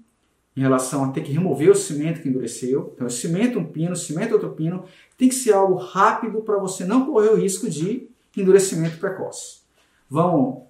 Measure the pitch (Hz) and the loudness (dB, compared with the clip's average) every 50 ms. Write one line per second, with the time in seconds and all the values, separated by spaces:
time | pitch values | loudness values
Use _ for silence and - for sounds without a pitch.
0 | _ _ _ _ _ _ _ _ _ _ _ 131 135 131 131 131 - - 147 139 | _ _ _ _ _ _ _ _ _ _ _ -2 0 2 2 0 0 -2 -4 -4
1 | 135 131 131 160 - 139 139 165 190 180 139 135 156 185 196 190 - - 151 143 | -4 -2 -4 -6 -6 -4 -2 -2 -2 -2 0 4 6 6 6 6 2 -4 -4 -4
2 | 151 170 160 - - 139 127 131 123 117 - - 127 123 135 - - - - - | -4 -4 -4 -4 -4 -4 -2 -2 -4 -6 -8 -6 -4 -2 -2 -2 -2 -6 -8 -8
3 | 123 117 - - - 170 165 185 240 254 240 202 156 - - 151 165 175 180 160 | -8 -6 -6 -6 -4 -2 0 0 0 0 0 -2 -6 -6 -6 -6 -4 -4 -4 -6
4 | - - 151 170 220 233 220 202 - - - - 160 165 185 185 - - - - | -8 -6 -6 -6 0 0 0 0 0 -4 -6 -6 -4 -4 -4 -6 -10 -16 -20 -20
5 | _ _ _ - 254 254 254 - - 220 196 196 190 - - - - - - 190 | _ _ _ 0 2 2 2 2 2 2 4 4 4 2 2 0 -4 -4 0 2
6 | 202 233 233 - 233 208 196 220 - 214 208 196 190 180 - - 185 185 240 262 | 4 4 2 0 -4 -6 -6 -6 -4 -2 -2 -2 -2 -4 -6 -6 -2 0 2 2
7 | 262 311 285 220 208 226 214 175 185 196 190 - 254 196 151 143 165 196 240 - | 2 2 2 4 4 6 4 4 2 0 -2 -4 -4 -6 -4 -4 -4 -4 -4 -6
8 | - - _ _ _ _ _ 202 190 185 196 196 185 - 180 165 160 160 - - | -10 -14 _ _ _ _ _ 0 6 6 6 6 6 2 -2 -2 -2 -4 -4 -6
9 | 196 190 - - - - - - - - - - _ _ _ _ _ _ _ _ | -6 -6 -6 -8 -10 -10 -10 -14 -16 -16 -18 -20 _ _ _ _ _ _ _ _
10 | _ - 127 156 175 180 170 147 127 - - - - _ | _ -4 -2 0 2 2 2 2 2 0 -2 -8 -14 _